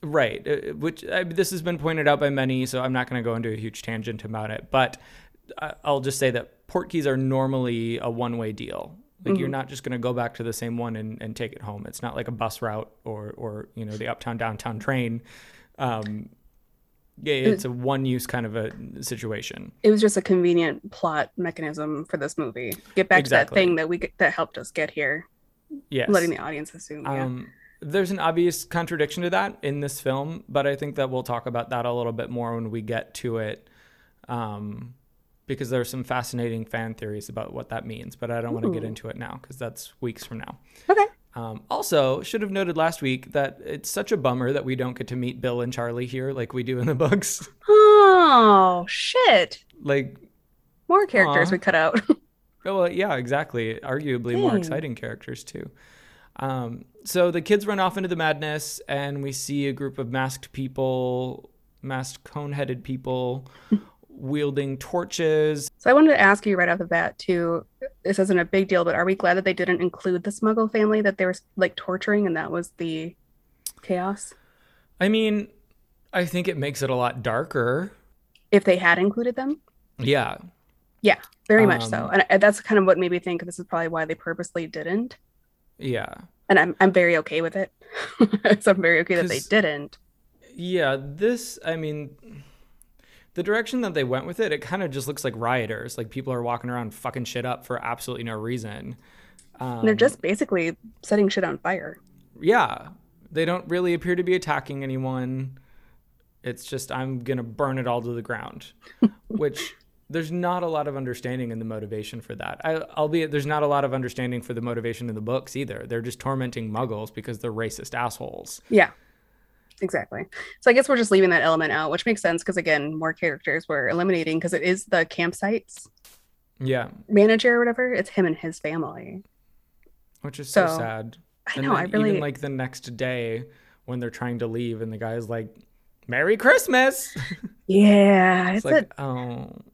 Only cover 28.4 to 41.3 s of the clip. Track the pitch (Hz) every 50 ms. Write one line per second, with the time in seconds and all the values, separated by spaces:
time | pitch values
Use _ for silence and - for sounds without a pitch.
28.4 | 175 175 160 - - - - 175 170 - 170 156 147 147 - - 175 175 175 190
29.4 | 196 202 - - - 147 139 143 143 143 139 - - 135 131 135 139 151 165 -
30.4 | - - 127 143 139 139 143 139 147 147 135 143 135 131 127 127 127 - 123 117
31.4 | - 127 117 120 117 - 127 120 120 123 120 120 120 117 113 110 120 - 123 120
32.4 | 120 117 117 117 117 110 104 117 107 110 117 113 - - _ - - 123 113 113
33.4 | 110 107 - - _ _ _ _ _ _ _ _ _ _ _ _ _ - 120 120
34.4 | 113 107 104 101 104 104 104 - - 120 123 _ _ _ _ _ _ _ _ _
35.4 | _ _ 139 127 139 117 127 127 120 120 - 131 123 - 123 127 120 - - 123
36.4 | 120 120 113 113 110 - - 120 113 113 113 - - 107 104 104 104 - - 110
37.4 | 110 92 - 123 123 - 113 117 - 117 110 120 120 - - - - 113 117 117
38.4 | 117 117 117 113 110 226 175 - - 110 110 - - 117 - - 120 - - 123
39.4 | - _ 131 127 127 113 113 - - - _ _ - 120 110 - - - 117 113
40.4 | - - - - _ _ _ - - - 403 427 403 440 - _ _ _